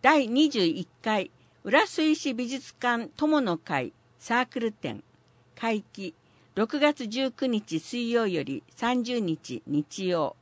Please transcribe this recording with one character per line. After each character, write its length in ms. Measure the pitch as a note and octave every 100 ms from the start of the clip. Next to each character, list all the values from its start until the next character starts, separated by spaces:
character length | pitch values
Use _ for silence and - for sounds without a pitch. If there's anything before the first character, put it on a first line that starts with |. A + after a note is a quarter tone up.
第 260 | B3+ D4+ A#3
二 220 | B3 D4+
十 160 | A3+ F3
一 200 | D#3+ F3 _
回 280 | - G#3+ - _ _ _
浦 220 | G3+ C4 F#4
添 280 | - D#4
市 200 | D4+ C#4+
美 140 | A#3 A#3+
術 260 | C4 -
館 340 | - B3 A#3 A#3 -
友 240 | D4+ D#4
の 160 | A#3 E3
会 380 | - C#3+ B2 _ _ _
サ 220 | - A#3
ー 60 | B3+
ク 140 | B3+
ル 120 | A3+
展、 300 | G#3+ C#3+ G#2 - _ _ _ _
会 260 | - A3+ G#3+
期 320 | - - F#3+ - _ _ _ -
六 220 | A3+ D4
月 300 | D4 D4 A3+
十 220 | A#3 C4+
九 160 | - C4
日 340 | A3 - D#3+
水 300 | - A#3+ A#3
曜 180 | A#3 A3
よ 160 | E3+
り 180 | C3+ C3+ _ -
三 260 | A#3 B3
十 160 | A#3 A#3+
日 440 | F#3+ D#3 - A#2+ -
日 420 | D3 D3 - F#3
曜。 280 | F3 C#3+ -